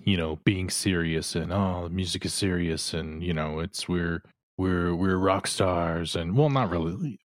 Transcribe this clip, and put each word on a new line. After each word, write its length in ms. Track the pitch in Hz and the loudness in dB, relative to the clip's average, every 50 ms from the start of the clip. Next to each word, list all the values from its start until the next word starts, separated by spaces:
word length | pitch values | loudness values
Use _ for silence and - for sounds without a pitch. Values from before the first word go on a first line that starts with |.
| - | 0
you 120 | 104 95 | 2 2
know, 220 | 85 82 78 78 78 - | 2 0 -2 -4 0 2
being 260 | - 101 92 92 90 | 2 2 2 0 -2
serious 640 | - - - 101 92 85 82 82 80 80 73 - - | -4 -2 0 2 2 2 2 0 0 -2 -2 -2 -4
and, 180 | 85 82 82 87 | -4 -2 0 0
"Oh, 320 | 101 98 95 87 90 87 | 0 0 0 0 -2 -4
the 60 | 85 | -4
music 340 | 87 95 92 87 87 92 - | -4 -2 -2 -2 -2 -4 -4
is 100 | 87 - | -4 -2
serious 600 | - 104 95 90 87 87 85 80 78 - - - | -2 0 0 0 0 0 0 -2 -2 -4 -4 -4
and, 280 | 80 78 78 78 80 87 | -6 -6 -6 -8 -6 -4
you 100 | 87 85 | -2 -2
know, 260 | 78 78 76 76 80 | -2 -2 -2 -4 -4
it's, 280 | 82 - - - - - | -6 -6 -6 -8 -4 -2
we're, 340 | 90 87 85 85 85 82 - - _ _ _ _ _ | -2 0 0 0 -2 -4 -6 -10 _ _ _ _ _
we're, 380 | - 92 92 90 87 87 87 87 | -2 0 2 2 2 2 2 2
we're 220 | 85 95 95 92 | 2 2 2 2
rock 300 | 92 95 98 95 95 - | 4 4 4 2 2 0
stars." 680 | - - - 101 92 90 85 85 82 82 82 85 82 - | -2 0 2 2 2 2 2 2 0 0 -2 -2 -2 -2
And, 200 | 87 82 82 98 | -2 -2 0 2
well, 140 | 131 151 147 | 4 4 4
not 200 | 139 135 120 92 | 4 2 0 0
really, 480 | 85 85 80 82 87 - 180 143 - - _ | 0 0 -2 -2 -2 -4 -4 -6 -6 -8 _